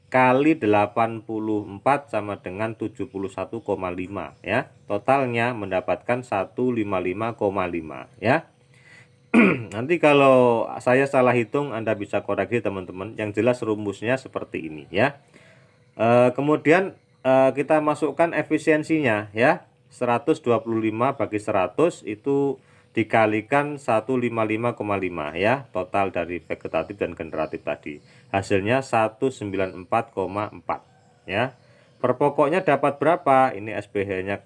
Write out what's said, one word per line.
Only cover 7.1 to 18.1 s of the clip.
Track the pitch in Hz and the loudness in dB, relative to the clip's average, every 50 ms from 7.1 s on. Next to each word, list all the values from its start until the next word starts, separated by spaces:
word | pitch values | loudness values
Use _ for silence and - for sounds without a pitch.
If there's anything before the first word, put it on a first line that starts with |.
| 90 101 113 117 113 - | -4 -4 -4 -6 -4 -2
koma | 107 101 95 101 90 87 | -2 -2 -2 -2 -2 -4
lima, | 87 85 80 76 69 65 60 - _ - | -4 -6 -8 -8 -12 -14 -16 -16 _ -4
ya. | 95 113 135 165 - _ _ _ _ _ _ _ _ - - - - _ _ _ _ _ | 0 0 0 0 -2 _ _ _ _ _ _ _ _ -20 -20 -20 -20 _ _ _ _ _
<clears throat> | - 226 220 190 156 127 113 98 95 107 | 4 6 6 6 4 0 -4 -8 -8 -6
Nanti | 123 147 180 160 | -2 -2 0 4
kalau | 156 151 147 143 139 135 131 127 123 123 117 113 - - - - | 6 6 6 8 8 8 8 8 6 6 4 2 0 -4 -6 -4
saya | - 127 123 131 139 | 0 2 4 4 4
salah | - - 131 123 123 120 123 | 4 4 4 4 4 4 2
hitung, | 113 - - 143 147 143 | 0 0 -2 -2 -2 -2
Anda | 107 113 110 110 107 | -4 -4 -2 -2 -2
bisa | 101 101 - - 101 - | -2 -4 -4 -4 -4 -2
koreksi, | - 101 98 95 95 117 120 104 | -2 -2 -2 -2 -2 -2 -2 -2
teman-teman. | 104 98 95 92 85 90 92 95 110 113 - | -2 -6 -6 -8 -10 -10 -10 -10 -10 -8 -6
Yang | 110 107 98 107 | -6 -4 -2 0
jelas, | 110 123 123 - | 2 2 2 0
rumusnya | - 110 107 104 107 101 95 - 104 110 131 131 | 0 -4 -4 -4 -4 -6 -8 -6 -4 -2 -2 -2
seperti | - - - - 104 - - 85 82 | -4 -6 -10 -10 -8 -8 -10 -10 -10
ini | 80 76 76 69 - | -10 -12 -14 -12 -6
ya. | 85 95 120 143 143 - _ _ _ - _ _ _ _ _ _ _ _ _ _ _ | -2 0 0 0 0 -4 _ _ _ -20 _ _ _ _ _ _ _ _ _ _ _
Eh, | - 110 117 120 123 123 123 123 | 0 2 4 4 6 4 4 2
kemudian, | - 139 147 151 139 123 143 160 185 196 180 - - _ _ _ _ | 0 0 0 0 2 4 4 4 4 2 -2 -6 -14 _ _ _ _
eh, | - 131 131 131 135 135 120 | 0 2 4 6 4 4 2
kita | 139 135 - 160 156 151 | 0 0 0 2 2 2
masukkan | 151 147 - 160 147 | 0 -2 -2 -2 -2